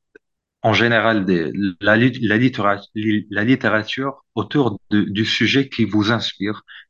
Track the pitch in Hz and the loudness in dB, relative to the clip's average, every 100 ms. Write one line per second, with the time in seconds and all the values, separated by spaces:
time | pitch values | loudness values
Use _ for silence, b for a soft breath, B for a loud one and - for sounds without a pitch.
0 | _ _ _ _ _ _ 117 104 117 113 | _ _ _ _ _ _ 0 2 2 2
1 | 110 107 95 87 78 - 98 90 104 110 | 2 0 0 0 -2 -4 -4 -2 2 4
2 | 127 120 107 107 127 - 101 98 - 110 | 4 2 0 2 0 0 -2 -2 -6 -6
3 | 107 107 - 101 113 131 113 107 104 - | -2 -2 -2 -2 0 2 2 0 -2 -6
4 | 139 - _ 113 104 151 120 101 - 104 | -8 -10 _ -6 -2 0 0 -2 -2 0
5 | - 98 110 - 113 135 139 - 104 104 | 0 -2 -2 0 2 0 0 -2 0 0
6 | 104 117 - - 98 107 - B | 0 0 -4 -6 -6 -8 -14 B